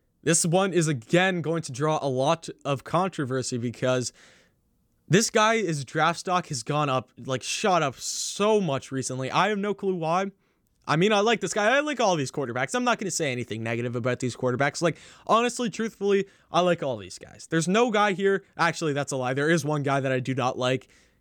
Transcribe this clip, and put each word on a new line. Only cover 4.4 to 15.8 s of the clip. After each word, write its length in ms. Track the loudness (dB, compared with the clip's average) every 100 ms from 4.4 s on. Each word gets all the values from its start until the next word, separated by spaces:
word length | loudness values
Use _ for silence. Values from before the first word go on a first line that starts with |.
| _ _ _ _ _ _ 0
this 200 | 2 4
guy, 300 | 2 4 2
his 260 | 0 -4
draft 360 | -4 0 0 0
stock 260 | -2 -2 -2
has 160 | -6
gone 260 | -2 0 0
up, 220 | 0 -4 -10 -6
like, 160 | -4
shot 400 | -4 -2 2 2
up 140 | 2 -2
so 640 | -8 -6 -6 0 2 4
much 300 | 2 -2 -4
recently. 400 | -6 -4 -4 -2
I 180 | 2 2
have 100 | 0
no 160 | -4
clue 220 | -4 -4 -2
why. 340 | 0 0 -2 -8 _ _ _ _ -2
I 60 |
mean, 180 | 2 4
I 60 | 4
like 220 | 4 2
this 120 | 0
guy. 140 | 0 2
I 140 | 2
like 180 | 2 0
all 160 | 2
these 160 | 2 -2
quarterbacks. 460 | -4 -4 -2 -2 0
I'm 80 |
not 160 | 0 0
gonna 100 | -2
say 220 | -2 -2
anything 320 | -2 -6 -6
negative 320 | -4 -4 -4 -4
about 240 | -2 -2
these 160 | -4 -2
quarterbacks. 440 | -2 0 0 0
Like, 180 | -2 -2 -10 -12 2
honestly, 420 | 2 2 -2 -4
truthfully, 580 | -4